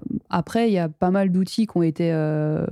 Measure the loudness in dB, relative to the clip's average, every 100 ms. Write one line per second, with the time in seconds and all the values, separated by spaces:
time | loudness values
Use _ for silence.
0 | -8 -8 -4 -4 -2 0 2 0 -2 0
1 | 0 2 2 2 0 -2 -2 0 0 0
2 | 0 0 0 0 0 -2 -2